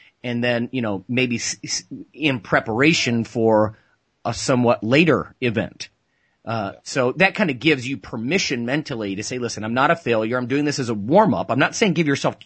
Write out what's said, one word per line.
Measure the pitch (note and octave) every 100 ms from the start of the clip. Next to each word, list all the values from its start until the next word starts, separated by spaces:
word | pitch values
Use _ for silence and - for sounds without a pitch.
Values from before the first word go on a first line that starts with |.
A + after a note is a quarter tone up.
| - _
and | B2 A#2+
then, | B2 A#2+ A#2+
you | C3
know, | A2 G2 -
maybe | B2 B2 A#2
s-, | - -
s-, | B2+ - - A#2+ -
in | B2+ D3+ B2
preparation | - C#3+ - A2 D3+ E3 B2 A#2
for | G#2+ A#2+ A2 G#2+ A2 - _ _ _ _
a | -
somewhat | A2+ - B2+ A#2+ -
later | A2 C#3+ E3+ A2 D2 _
event. | B2 G#2+ E2 - - _ _ _ _ _
Uh, | - A2+ G2 -
so | - C#3 B2
that | C#3+ F#3+ F#3
kinda | F#3
gives | A#2+ D3+ C#3 A#2+
you | C#3
permission | - A#2 A#2+ F#3 - B2 A#2
mentally | D3 D3 A#2+ G2+
to | F#2+
say, | G#2+ B2+
"Listen, | A#2 -
I'm | A2
not | B2 D3
a | E3
failure. | B2 A2+ A2+ B2+
I'm | B2
doing | C#3+
this | D3 C#3
as | A#2+
a |
warm | G#2+ G#2 F#3 G3+
up." | F2+ F#2
I'm | A#2+
not | F3 -
saying | G#3
give | E3 D3
yourself | C#3 C#3 -